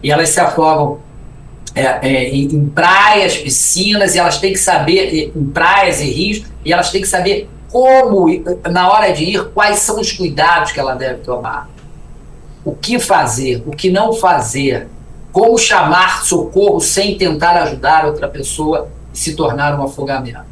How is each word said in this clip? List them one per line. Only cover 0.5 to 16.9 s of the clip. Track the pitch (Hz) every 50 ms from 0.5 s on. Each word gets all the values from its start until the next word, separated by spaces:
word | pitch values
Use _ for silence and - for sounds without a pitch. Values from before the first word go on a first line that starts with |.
| - 170 160 156 160 156 143 117 113 - - - - - - - - - - - - - - - -
é, | - 135 131 131 -
é, | 135 135 131 131 123 127
em, | 135 139 139
em | - 156 147 143
praias, | - - 165 170 180 185 196 208 214 214 208 190 175 156
piscinas, | - 147 139 135 - - - - 180 190 208 208 208 202 185 -
e | 175
elas | 175 - - -
têm | - 196
que | 190 -
saber, | - 190 175 - 139 151 180 190 185 - 156 156 151 - -
em | 160 143
praias | - - - 147 170 190 196 196 180 170 -
e | 147 135
rios, | 113 147 190 208 208 - - - - - -
e | 151
elas | 170 180 180 -
têm | - 190
que | 185
saber | - - 180 180 196 202 208 - - - - - -
como, | - 247 254 262 262 262 254 214 202 196 180 160 180 175 - 170 180 - - 175
na | 170 180 180 185
hora | 208 220 214 196
de | 139 143 160
ir, | 180 208 196 - -
quais | - 202 247 262 - -
são | - 208 214 220
os | 214 -
cuidados | - - 185 160 143 - - 190 170 165 - -
que | - -
ela | 143 135 127
deve | 127 135 131 123 -
tomar. | - - - - - - - - - - - - - - - - - - - - - - - - - - - - -
O | - -
que | - - - 240 247
fazer, | - - - - 123 117 107 117 135 131 120 117 -
o | 151
que | 147 - - 185
não | 180 196 220 226
fazer, | 226 - - - - - - - - 139 139 135 120 - - - - - - - - - - -
como | - 190 - 151 151 -
chamar | - - - - 160 160 - 180 180 - - - -
socorro | - 180 160 151 - - 185 202 202 - 170
sem | 165 -